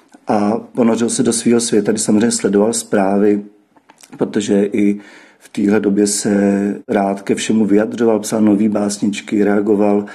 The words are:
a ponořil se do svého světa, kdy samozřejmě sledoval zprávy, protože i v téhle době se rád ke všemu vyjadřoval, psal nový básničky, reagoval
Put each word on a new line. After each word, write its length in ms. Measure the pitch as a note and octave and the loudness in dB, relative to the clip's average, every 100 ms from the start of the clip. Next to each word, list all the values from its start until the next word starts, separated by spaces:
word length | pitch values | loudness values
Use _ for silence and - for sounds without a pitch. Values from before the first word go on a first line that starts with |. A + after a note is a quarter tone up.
| _ - - | _ -18 -4
a 300 | G#2+ G#2 A2+ | 0 0 -2
ponořil 520 | - - A#2 A2+ A#2 | -6 -2 0 0 -2
se 140 | A#2 | 0
do 100 | A#2+ | -2
svého 260 | A2+ A#2+ A#2+ | 0 0 0
světa, 320 | A#2 A2 G#2 | 2 0 0
kdy 80 | G#2+ | -2
samozřejmě 320 | - G#2 A#2 | 0 2 2
sledoval 420 | A2+ G#2+ G2+ G#2+ | 0 0 2 0
zprávy, 720 | A#2 - - F#2+ G2+ G#2 G#2 G#2 - _ _ _ - - - | -2 -2 0 0 2 2 0 -4 -18 _ _ _ -20 -20 -8
protože 480 | A2 A2+ G2+ G2+ G2+ | -4 -4 0 0 0
i 340 | A2 G2+ G2+ - - - _ | 0 0 -2 -8 -20 -20 _
v 100 | - | -14
téhle 300 | - G3+ - | -4 0 2
době 280 | - G#2 G#2 | 2 2 0
se 240 | - - G2+ G2+ G2 G2+ G2+ - | 0 -2 0 2 0 -2 -6 -4
rád 320 | G#2+ G2 G2 | -2 -2 -4
ke 140 | - A#2 | -4 -4
všemu 300 | - A2 G2+ | 0 0 2
vyjadřoval, 540 | G2+ A2+ A#2 A#2 G#2+ | 2 0 0 0 0
psal 220 | G#2 A2+ | -2 0
nový 280 | G#2+ G2+ A2 | 2 2 2
básničky, 720 | G#2 G#2 G2+ G#2+ G2+ - G#2+ | 0 -4 -2 -4 -4 -4 0
reagoval 640 | G2+ G#2 G#2 G2+ G#2 G#2 G#2 | 2 2 2 2 2 0 -2